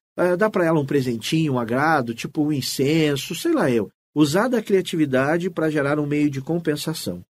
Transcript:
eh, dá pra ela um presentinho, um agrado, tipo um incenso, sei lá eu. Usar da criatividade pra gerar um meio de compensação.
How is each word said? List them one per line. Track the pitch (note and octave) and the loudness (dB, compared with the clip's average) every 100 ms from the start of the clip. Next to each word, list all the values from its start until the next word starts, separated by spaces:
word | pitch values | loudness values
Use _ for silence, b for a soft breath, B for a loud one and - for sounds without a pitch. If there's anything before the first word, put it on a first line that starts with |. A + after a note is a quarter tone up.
| _ - | _ -2
eh, | F3 F3+ | 0 2
dá | G#3+ | 2
pra | G3+ | 2
ela | E3+ D#3+ | 2 0
um | C#3 | 2
presentinho, | C#3+ B2+ A#2 - D#3+ D#3 | 0 0 -4 -2 0 2
um | B2+ | 0
agrado, | A2+ B2 D#3 D#3 A#2 | 0 0 2 2 0
tipo | A#2 E3 - | -6 -6 -2
um | D3+ | 0
incenso, | D3 B2+ - C3+ D#3+ D3+ C#3 - | 0 -4 -2 0 2 2 0 -4
sei | E3+ E4+ | -6 -2
lá | D#4 D#3+ | 0 2
eu. | A#2 F#2+ _ _ | 0 -2 _ _
Usar | D3 D3+ F3 B3 | 2 2 4 2
da | A#3+ | 0
criatividade | G#3+ G3 F3 E3+ D3+ B2+ C#3 E3 F3+ | 2 0 0 -2 2 2 2 0 -2
pra | E3+ D#3+ | -2 0
gerar | D3+ C#3 D3+ | 0 0 0
um | D3 | 0
meio | D3 D3 | 0 0
de | C3+ | -2
compensação. | C3 E3+ E3 D3+ - D#3+ - F2 - | -4 -2 -2 -4 -4 -6 -8 -10 -14